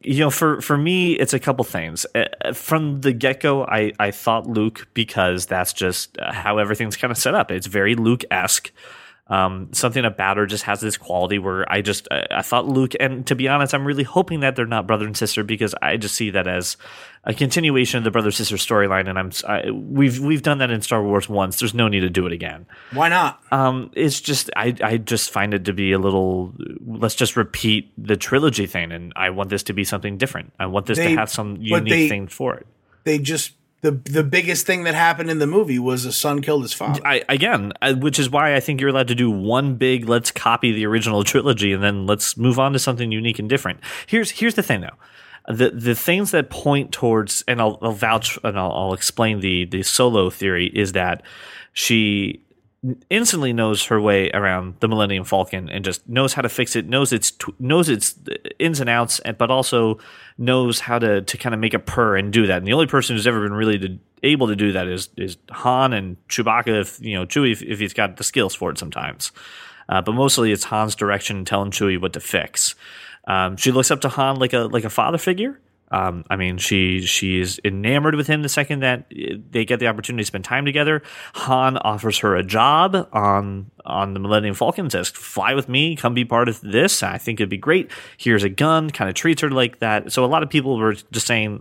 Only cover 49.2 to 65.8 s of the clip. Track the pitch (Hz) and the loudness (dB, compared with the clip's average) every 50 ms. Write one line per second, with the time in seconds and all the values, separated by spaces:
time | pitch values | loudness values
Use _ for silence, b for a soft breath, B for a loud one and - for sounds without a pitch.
49.2 | 113 110 107 101 95 95 92 90 90 87 92 92 95 - - - 127 123 117 104 | 2 2 2 0 0 0 0 0 -2 -2 -4 -4 -2 0 2 4 4 4 4 4
50.2 | 92 92 - - 101 98 92 87 87 - - 104 104 92 92 95 90 90 90 - | 2 2 0 -2 -2 0 0 0 0 0 0 0 0 0 0 0 0 0 -2 -4
51.2 | B B B B B B B B B B B - - - 117 113 107 104 101 101 | B B B B B B B B B B B -4 0 2 2 4 4 2 2 0
52.2 | 98 101 - - _ _ _ _ _ _ _ _ - 127 127 - - - 180 220 | -2 -4 -6 -8 _ _ _ _ _ _ _ _ -6 -6 -6 -6 -4 0 0 2
53.2 | 233 226 - 170 143 127 120 117 113 110 107 101 - - 117 107 104 107 101 98 | 2 2 0 0 0 0 0 2 2 2 2 0 0 0 0 2 4 4 4 4
54.2 | 95 - - 101 101 95 92 92 92 92 90 - - 110 110 107 104 101 98 95 | 4 2 0 0 0 0 0 -2 -4 -8 -6 -2 0 2 2 2 2 0 0 -2
55.2 | 92 - - 95 92 - - 95 92 78 - 98 95 95 90 - _ - 117 127 | -2 0 0 0 0 0 -4 -8 -8 -8 -8 -6 -6 -6 -6 -6 _ -4 0 0
56.2 | 135 131 - - - 113 - - 123 - - 117 90 76 120 135 139 117 123 110 | 2 2 0 0 -2 -2 0 -2 -2 -2 -2 -4 -2 0 0 2 2 2 2 2
57.2 | - - - - - - - - 127 123 151 175 170 156 120 107 - - - - | 0 -2 -4 -4 -8 -10 -8 -4 0 2 4 4 4 4 2 0 0 -2 -4 -6
58.2 | - - - - - - - - - 165 160 139 131 120 117 120 120 117 - - | -10 -10 -10 -10 -10 -10 -6 -2 0 0 0 0 0 2 2 2 2 0 -2 -4
59.2 | - 120 110 - 123 117 131 131 127 - - 120 113 110 107 110 B B B B | -4 -4 -2 0 2 2 2 2 2 2 2 2 4 2 0 -2 B B B B
60.2 | B B B B 120 123 127 131 127 120 117 - - - 120 120 117 110 101 98 | B B B B 0 2 2 4 4 2 0 -2 -2 -2 0 2 4 4 2 2
61.2 | 101 - - - - 123 117 107 110 110 113 104 - - - 127 120 110 101 95 | 0 -2 -6 -6 -4 -4 -2 0 0 0 0 0 -4 -2 0 2 2 4 4 2
62.2 | 98 101 101 117 110 95 90 90 92 98 120 156 160 135 - 139 117 - 120 110 | 2 2 4 4 4 4 2 2 2 2 2 2 2 2 2 0 0 0 0 0
63.2 | 101 123 117 110 104 104 101 104 110 110 107 101 98 95 92 92 - _ _ _ | 2 2 2 2 0 -2 -2 0 2 2 2 2 0 -4 -8 -8 -16 _ _ _
64.2 | - 135 151 139 131 113 104 98 104 104 95 92 90 90 90 92 - - _ - | 2 2 4 4 2 2 2 2 2 2 2 0 -2 -4 -4 -6 -8 -10 _ -8
65.2 | 95 95 90 - _ - - - - 123 127 127 | -8 -8 -8 -12 _ -18 -10 -4 0 0 2 4